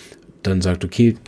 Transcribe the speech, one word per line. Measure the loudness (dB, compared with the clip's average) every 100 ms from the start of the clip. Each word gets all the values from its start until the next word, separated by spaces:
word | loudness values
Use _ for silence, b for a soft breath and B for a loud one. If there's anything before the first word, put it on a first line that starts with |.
| B B B -10
dann | -4 -2
sagt, | 0 -2
okay, | -4 2 2 2